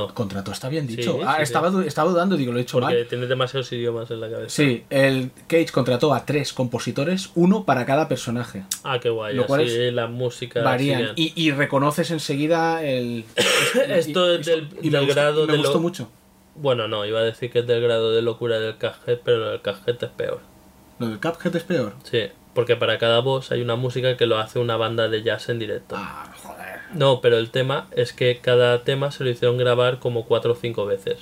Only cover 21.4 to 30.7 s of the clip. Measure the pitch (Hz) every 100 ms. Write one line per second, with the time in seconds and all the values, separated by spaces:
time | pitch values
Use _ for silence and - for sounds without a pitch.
21.4 | 180 165 - 165 104 - - 117 104 -
22.4 | - 127 117 113 113 110 117 117 131 135
23.4 | - 123 120 117 127 127 127 123 117 110
24.4 | 110 123 120 113 113 117 110 110 113 107
25.4 | - 117 104 98 - 107 87 73 - -
26.4 | - - 92 - - 170 139 123 123 117
27.4 | 117 131 131 147 - - 123 - 123 123
28.4 | - 123 120 123 127 139 139 - 131 117
29.4 | 123 123 123 123 123 123 127 117 - 113
30.4 | 117 120 117